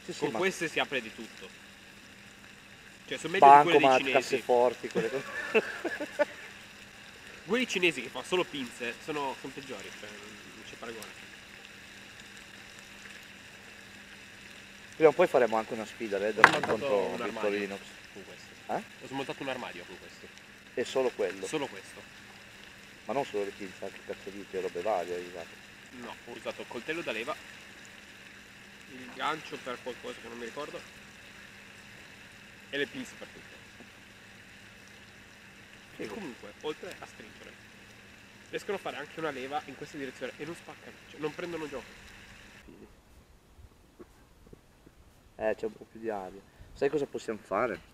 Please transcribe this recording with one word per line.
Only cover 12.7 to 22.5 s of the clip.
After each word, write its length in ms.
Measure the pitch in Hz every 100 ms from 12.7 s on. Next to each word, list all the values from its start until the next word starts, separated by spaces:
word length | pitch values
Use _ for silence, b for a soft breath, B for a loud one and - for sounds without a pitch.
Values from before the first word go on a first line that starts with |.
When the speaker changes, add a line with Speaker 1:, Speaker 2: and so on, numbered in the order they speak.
| - - - - - - - - - - - - - - - - - - - - - - -
Speaker 1:
Prima 120 | 156
o 20 |
poi 140 | 143 175
faremo 280 | 143 117 110
anche 180 | 107
una 120 | 117 107
sfida, 320 | - 113 98
Speaker 2:
Ho 20 |
Speaker 1:
Razer 260 | 104 107 110
Speaker 2:
smontato 220 | 151 131
Speaker 1:
contro 260 | 110 139 101 92
Speaker 2:
un 160 | 92
armadio 280 | 113 110 107
Speaker 1:
Victorinox. 300 | 101 101 98 - - -
Speaker 2:
con 100 | - 190
questo. 480 | - - - -
Speaker 1:
Eh? 100 | 123 220 -
Speaker 2:
Ho 40 | 127
smontato 360 | 135 135 156
un 40 | 139
armadio 340 | 127 101 87 87
con 120 | 90
questo. 280 | - - 98 - - - -
Speaker 1:
E 100 | -
solo 260 | 117 135 127
quello? 340 | - 98 92 95
Speaker 2:
Solo 220 | 156 135
questo. 340 | 98 - - - - - - -